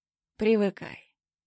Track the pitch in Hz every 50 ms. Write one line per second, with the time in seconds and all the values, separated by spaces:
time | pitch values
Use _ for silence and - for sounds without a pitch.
0 | _ _ _ _ _ _ _ - 220 214 226 208 202 196 196 - 175 - - -
1 | - _ _ _ _ _ _ _ _